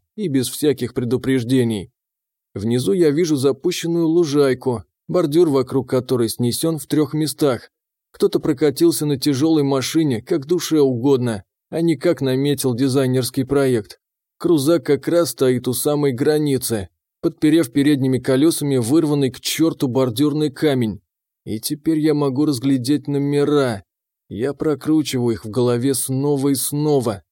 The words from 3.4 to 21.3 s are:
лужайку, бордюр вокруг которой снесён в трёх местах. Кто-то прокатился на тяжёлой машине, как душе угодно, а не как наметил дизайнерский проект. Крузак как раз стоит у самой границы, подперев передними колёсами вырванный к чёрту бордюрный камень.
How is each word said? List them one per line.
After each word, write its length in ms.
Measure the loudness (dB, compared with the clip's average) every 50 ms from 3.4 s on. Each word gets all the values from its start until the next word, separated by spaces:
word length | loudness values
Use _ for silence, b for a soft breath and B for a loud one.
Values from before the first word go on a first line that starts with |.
| 2 0 0 0 -2 -4 -4 -4 -4 -4 -2 0 0 2
лужайку, 760 | 2 2 2 2 2 2 2 2 0 -2 -2 -4 -4 -4 -6 _ _ _ _ -4
бордюр 400 | -2 0 0 2 2 2 4 4
вокруг 400 | 2 2 0 0 -2 -4 -2 -2
которой 400 | -2 -2 0 0 0 0 0 0
снесён 480 | -2 -2 -2 -2 -2 -2 -2 -4 -4 -4
в 100 | -6 -2
трёх 260 | 0 0 0 0 -2
местах. 560 | -4 -4 -4 -2 0 0 0 0 -2 -6 -12 _ _ _ _ _ _ _ _ -4
Кто-то 260 | -2 0 0 0 0
прокатился 680 | 0 -2 0 0 0 0 2 2 2 2 2 2 -2 -2
на 100 | -2 -2
тяжёлой 460 | 0 -2 0 2 2 2 2 2 2
машине, 580 | 2 0 -2 -2 -2 0 0 0 0 0 -2
как 240 | -2 -2 -4 -4 -2
душе 340 | -2 -2 -2 0 0 2 2
угодно, 640 | 2 2 2 0 2 2 2 2 2 -2 -4 -6 -8 _ _ _ _ _
а 100 | -4 -2
не 140 | 0 0 0
как 260 | 2 0 0 0 0
наметил 540 | 0 -2 0 0 0 0 0 0 -2 -2 -2
дизайнерский 680 | 0 0 0 2 0 0 2 0 0 -2 -2 -2 -4 -2
проект. 560 | 0 0 2 2 2 0 0 -2 -6 -12 -20 _ _ _ _ _ _ _ -4
Крузак 480 | 0 2 2 2 2 2 2 2 2
как 220 | 0 0 0 0 0
раз 240 | 0 0 0 0
стоит 360 | 0 0 2 2 2 0 -2 -4
у 60 | -4
самой 400 | -2 -2 0 0 0 0 0 -2
границы, 760 | 0 0 0 2 2 0 0 0 -2 -2 -2 -4 -4 -4 -8 _ _ _ _ _ _
подперев 500 | -6 -6 -2 _ 2 4 4 4 2 2
передними 480 | 0 0 2 4 2 2 2 0 0 0
колёсами 580 | 0 0 2 2 4 2 2 0 -2 0 0 0
вырванный 540 | 2 2 2 2 2 2 2 0 0 0
к 80 | -2 -4
чёрту 480 | -8 -6 -2 0 0 0 0 0 -2 -2
бордюрный 640 | 0 0 0 0 0 0 0 0 0 0 -2 -2
камень. 500 | -2 -2 0 0 2 2 0 -2 -4 -6 _ _ _ _ _ _